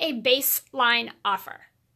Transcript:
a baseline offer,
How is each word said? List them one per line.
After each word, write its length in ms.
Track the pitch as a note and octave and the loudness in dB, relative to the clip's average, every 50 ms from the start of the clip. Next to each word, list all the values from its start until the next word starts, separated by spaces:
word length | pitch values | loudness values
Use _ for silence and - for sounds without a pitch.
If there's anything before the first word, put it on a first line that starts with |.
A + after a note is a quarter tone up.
a 180 | - E4 C#4 A#3 | -4 -4 -4 0
baseline 920 | G#3 C4 B3 C#4 C#4 - - - - _ - C4+ B3 A#3+ A#3 A#3 A#3 - - _ - | 2 2 2 2 2 0 -2 -2 -4 _ -2 0 2 2 2 2 0 -4 -8 _ -4
offer, 420 | G#3 G3 F#3 - - - - - - _ _ _ _ _ | -2 -2 -2 -4 -10 -16 -18 -18 -20 _ _ _ _ _